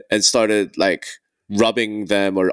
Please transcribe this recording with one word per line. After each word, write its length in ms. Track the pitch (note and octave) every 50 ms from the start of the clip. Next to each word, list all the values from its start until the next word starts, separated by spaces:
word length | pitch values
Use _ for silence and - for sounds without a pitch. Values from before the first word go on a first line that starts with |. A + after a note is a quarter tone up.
| - -
and 140 | - G#2+ G2
started, 540 | - - B2 A2 G#2+ G#2+ G#2 G2 F2 - D#2
like, 280 | F2 G2 E2+ - - - - - _ _ _ _ _ -
rubbing 560 | G#2 G2+ A#2 A2+ A2 A#2+ A#2 G#2+ G#2 G#2+ G#2
them 320 | F2+ G#2 G2+ G2 G2 F#2+ F#2+
or 120 | F#2 F#2